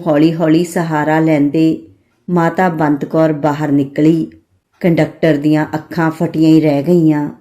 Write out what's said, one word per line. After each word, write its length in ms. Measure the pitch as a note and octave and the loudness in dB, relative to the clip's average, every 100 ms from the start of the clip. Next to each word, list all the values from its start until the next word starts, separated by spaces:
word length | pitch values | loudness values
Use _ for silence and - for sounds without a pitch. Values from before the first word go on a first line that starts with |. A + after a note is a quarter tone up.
| E3+ | 0
ਹੌਲੀ-ਹੌਲੀ 580 | D3 D#3+ E3 E3 D#3 | 2 2 2 0 0
ਸਹਾਰਾ 540 | F3 F#3 E3 D#3 D3+ D#3 | 0 -4 -4 -2 0 0
ਲੈਂਦੇ 680 | D#3+ D3+ C#3+ E3 D#3+ D#3+ - _ _ _ - | 2 2 0 0 0 -2 -8 _ _ _ -4
ਮਾਤਾ 380 | F3 E3 E3 F#3 | -2 0 0 -2
ਬੰਤ 360 | D#3+ D3+ C#3+ | 0 -2 -2
ਕੌਰ 280 | D3+ D#3+ D#3+ | -2 0 0
ਬਾਹਰ 380 | D3+ D3+ D3 D3+ | 0 -2 -2 0
ਨਿਕਲੀ। 540 | C#3+ C#3 - D#3 E3 D#3+ - _ _ _ _ | 0 -2 0 0 0 -4 -10 _ _ _ _
ਕੰਡਕਟਰ 560 | F#3 D#3+ D3+ - E3 C#3+ | 0 0 -2 -2 0 0
ਦੀਆਂ 300 | D3+ D3+ D3+ | 0 0 -2
ਅੱਖਾਂ 360 | D3+ - - D#3+ | -6 -8 -4 -4
ਫਟੀਆਂ 400 | D#3 E3+ D#3 D#3+ | -2 -4 0 4
ਹੀ 100 | D#3+ | 4
ਰਹਿ 220 | D3+ C#3+ | 4 0
ਗਈਆਂ। 480 | C#3 F3+ D#3 D3 D3 - | 0 2 2 0 -4 -10